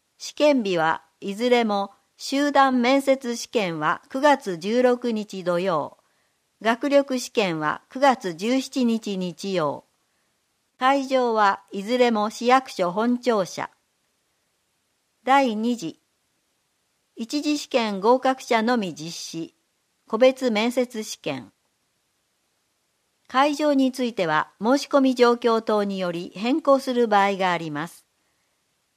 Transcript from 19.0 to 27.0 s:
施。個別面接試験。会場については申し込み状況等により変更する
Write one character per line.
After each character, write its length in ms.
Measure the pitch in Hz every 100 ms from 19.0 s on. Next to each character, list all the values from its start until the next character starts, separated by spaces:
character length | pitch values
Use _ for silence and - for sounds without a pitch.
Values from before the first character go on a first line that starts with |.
| 160
施。 420 | 160 - 165 165 _ _ _ _ _ _
個 100 | 220
別 320 | 254 262 254
面 220 | 208 233
接 320 | 247 247 214
試 160 | 214 -
験。 320 | 160 135 101 _ _ _ _ _ _ _ _ _ _ _ _ _ _ _ _ _ _
会 280 | 262 285 285
場 180 | 302
に 180 | 277 262
つ 140 | 247 247
い 80 |
て 120 | 220 170
は 260 | 156 - -
申 160 | 214 277
し 100 | -
込 140 | 285
み 120 | 262 254
状 180 | 240
況 260 | 240 233 226
等 220 | 220 214
に 160 | 202 190
よ 120 | 180
り 200 | 170 190
変 280 | 180 233 311
更 180 | 294 269
す 140 | 269
る 160 | 240